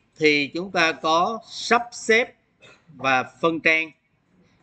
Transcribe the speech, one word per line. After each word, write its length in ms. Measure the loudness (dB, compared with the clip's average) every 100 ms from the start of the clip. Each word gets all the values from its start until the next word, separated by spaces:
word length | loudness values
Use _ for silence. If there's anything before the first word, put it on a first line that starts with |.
| _ 0
thì 320 | 2 2 -2
chúng 160 | -6 -6
ta 220 | 0 0
có 460 | 0 0 2 0 -4 -12
sắp 320 | -10 0 0 0
xếp 420 | -6 0 0 0 _ _ _ -20 _ _ -6
và 260 | 0 0
phân 380 | -2 -2 -2 0
trang. 300 | 0 0 -2 _ _ _ _ _ _ _